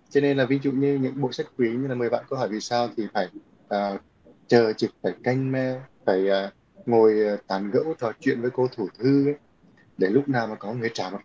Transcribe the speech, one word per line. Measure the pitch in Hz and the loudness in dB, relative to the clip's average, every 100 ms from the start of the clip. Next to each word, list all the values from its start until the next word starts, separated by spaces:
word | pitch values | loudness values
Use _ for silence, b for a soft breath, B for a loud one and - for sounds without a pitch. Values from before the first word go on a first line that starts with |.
| _ | _
Cho | 143 | 0
nên | 143 139 | 2 2
là | 127 | 2
ví | 139 | 0
dụ | 135 | 0
như | 127 143 139 | 0 0 0
những | 127 127 | -2 -2
bộ | 131 | -4
sách | - 117 - | -4 -6 0
quý | 117 | 0
như | 120 135 | 0 -4
là | 123 | -2
Mười | 117 | -2
vạn | 117 - | -2 -4
câu | 131 | -4
hỏi | 110 | -4
vì | 107 | -4
sao | - 120 120 110 | -2 -2 -2 -4
thì | 101 | -4
phải, | 107 90 - - _ - | -4 -4 -6 -20 _ -6
à, | 101 101 98 - _ - - - | -2 -2 -6 -12 _ -20 -12 2
chờ | 120 113 | 4 4
trực, | 110 110 - | 0 -4 -4
phải | 113 - | -6 -4
canh | 123 131 135 | -2 -2 -2
me, | 131 131 131 135 _ - | -2 -4 -6 -12 _ 0
phải, | 95 98 | 2 2
à, | 98 98 - _ - - | 0 -2 -10 _ -10 0
ngồi, | 117 110 107 104 | 6 6 6 2
à, | 101 - | -2 -4
tán | 98 101 | -4 -2
gẫu, | 117 160 160 | -2 -2 -4
trò | 117 - | -6 -4
chuyện | 135 127 | -2 -2
với | 123 | -2
cô | 127 127 | -2 -4
thủ | - 92 - | -4 -8 -2
thư | 123 139 139 | 2 4 2
ấy. | 147 _ _ _ _ b - | -2 _ _ _ _ b -2
Để | 95 | 2
lúc | 117 143 | 2 2
nào | 127 110 | -2 -2
mà | 107 | -6
có | 101 | -8
người | 120 113 | -6 -6
trả | 107 92 | -6 -8
một | 98 | -8